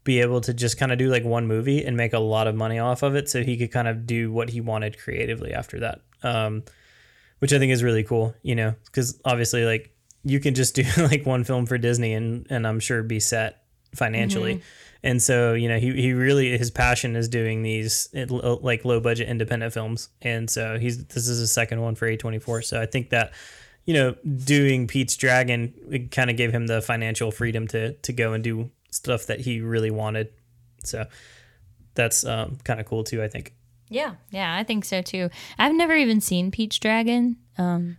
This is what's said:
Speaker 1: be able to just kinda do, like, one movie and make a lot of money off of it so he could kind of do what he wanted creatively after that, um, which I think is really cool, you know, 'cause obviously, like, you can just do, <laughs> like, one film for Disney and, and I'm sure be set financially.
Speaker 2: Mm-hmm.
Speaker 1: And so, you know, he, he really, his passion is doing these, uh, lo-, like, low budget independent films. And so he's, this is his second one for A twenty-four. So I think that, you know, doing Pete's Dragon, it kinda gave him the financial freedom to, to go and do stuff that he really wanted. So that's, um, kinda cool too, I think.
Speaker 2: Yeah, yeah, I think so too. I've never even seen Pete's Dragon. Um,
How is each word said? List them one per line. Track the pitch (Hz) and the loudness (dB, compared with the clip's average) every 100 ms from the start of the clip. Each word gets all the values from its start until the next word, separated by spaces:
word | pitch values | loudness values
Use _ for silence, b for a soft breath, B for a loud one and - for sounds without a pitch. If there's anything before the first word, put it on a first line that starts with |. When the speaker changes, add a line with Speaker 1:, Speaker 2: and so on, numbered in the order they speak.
Speaker 1:
be | - 127 | 2 4
able | 120 123 | 4 2
to | 120 | 0
just | 120 120 - | -2 0 0
kinda | 135 123 | 0 2
do, | 131 | 2
like, | 127 | 2
one | 117 117 117 | 2 0 0
movie | 110 127 143 | 0 2 0
and | 147 | 0
make | 120 117 | 0 0
a | 113 | 2
lot | 110 110 110 | 2 2 2
of | |
money | 110 110 113 | 0 -2 0
off | 120 123 | 0 0
of | 143 139 | 0 0
it | 143 | -2
so | 127 | -2
he | 123 120 | -2 -2
could | 120 | -2
kind | 127 117 | 0 -2
of | 113 117 | -2 -2
do | 117 113 | -2 -2
what | 113 117 | -2 -2
he | 117 | -4
wanted | 113 110 107 - | -4 -4 -4 -8
creatively | - 123 117 113 117 | -8 -4 -4 -4 -6
after | 120 117 - | -8 -8 -6
that, | 117 - _ _ | -8 -8 _ _
um, | 127 113 110 107 107 b b b b b b b | -2 0 -2 -4 -8 b b b b b b b
which | 139 | 2
I | 143 | 4
think | 135 | 4
is | 127 | 4
really | 120 113 | 4 2
cool, | 107 117 113 - | 2 0 0 -2
you | - | -4
know, | 117 110 110 - | 0 0 -2 -6
'cause | - 123 - 131 | -2 -2 -2 -2
obviously, | 120 117 123 117 | 0 0 2 2
like, | 110 - _ _ _ 143 | 0 -4 _ _ _ -2
you | 139 | 0
can | 143 131 | 2 2
just | 127 | 2
do, | - | 2
<laughs> | 131 - | 2 4
like, | 160 147 | 4 4
one | 131 127 | 2 0
film | 120 127 120 | 0 0 0
for | 127 | 0
Disney | 120 120 117 | 2 2 0
and, | 110 113 120 - | 0 -2 -4 -4
and | 127 113 | -2 -2
I'm | 110 | -2
sure | - 120 | -2 -2
be | 110 110 | -2 -2
set | - 113 110 - _ _ _ | 0 0 -2 -6 _ _ _
financially. | - 120 110 - - 113 98 | -4 -2 0 0 0 -2 -4
Speaker 2:
Mm-hmm. | B B B B | B B B B
Speaker 1:
And | - 123 | 0 2
so, | 120 123 120 | 4 4 4
you | 117 117 | 2 2
know, | 117 | 2
he, | 120 | 0
he | 131 127 | 2 2
really, | 123 131 139 131 120 | 2 4 4 4 2
his | 117 | 0
passion | - 123 123 123 | 2 4 4 0
is | 117 113 | -2 0
doing | 117 113 110 | 0 0 -2
these, | 110 110 110 - - | -2 -2 -2 -2 -4
uh, | - 127 | -6 -4
lo-, | 123 123 120 | -2 -2 0
like, | 127 117 | 0 0
low | 123 117 | 0 0
budget | 117 117 113 | 2 0 -2
independent | 117 110 120 113 | -2 -2 -4 -4
films. | 113 110 113 - _ | -6 -6 -6 -10 _
And | 123 113 113 | -4 -2 -2
so | - 113 113 | -4 -4 -2
he's, | 120 117 | -2 -4
this | - - 120 | -6 -4 -2
is | 120 | 0
his | 113 | 0
second | - 117 113 | 0 0 0
one | 117 | -2
for | 113 117 | -2 -2
A | 110 | -2
twenty-four. | 117 110 113 113 | -4 -6 -4 -4
So | 117 117 | -4 -4
I | 113 | -2
think | 131 117 | -2 0
that, | 120 110 B B B B B | 0 0 B B B B B
you | - | 0
know, | 160 127 - 160 135 | 4 4 2 -4 -2
doing | 131 143 139 131 120 | 2 4 6 4 2
Pete's | 139 123 - | 0 0 0
Dragon, | 135 127 127 120 117 - - | 4 4 4 0 -2 -8 -6
it | 139 123 | -6 -4
kinda | - 123 | 0 0
gave | 117 120 | 2 0
him | 117 117 | 0 0
the | 113 | 0
financial | 107 117 113 110 113 | 0 -2 -2 -2 -4
freedom | 107 120 113 110 | -2 -2 -2 -2
to, | 113 110 | -2 -4
to | 143 - | -6 -6
go | 120 113 | -2 0
and | 110 | 0
do | 113 113 120 - _ | -2 -4 -6 -12 _
stuff | - - 117 - | -8 -2 -2 -2
that | - | -6
he | 127 117 | -4 -4
really | 113 113 110 | -2 0 0
wanted. | 107 107 110 110 - _ _ _ - | -2 -2 -4 -6 -10 _ _ _ -16
So | - 120 107 B B B B B B _ - | -10 -8 -8 B B B B B B _ -8
that's, | - 117 - | -2 0 2
um, | 127 110 113 131 | 0 -2 -4 -6
kinda | - 110 | -4 -4
cool | 110 113 | -4 -4
too, | 110 117 | -4 -4
I | 107 | -4
think. | 117 - - _ _ - | -6 -12 -16 _ _ -8
Speaker 2:
Yeah, | 220 294 175 _ | -4 -4 -6 _
yeah, | 196 185 170 | -6 -4 -2
I | |
think | 214 220 | -2 -2
so | 190 190 | -2 -4
too. | 180 185 175 B B B | -4 -4 -4 B B B
I've | 247 | 4
never | 320 339 | 4 4
even | 320 254 214 | 4 4 2
seen | - 180 185 | 2 0 0
Pete's | 190 220 - | -2 -2 -2
Dragon. | 214 226 233 240 240 233 _ - | 0 2 2 2 2 0 _ -2
Um, | 180 175 175 | 0 0 -2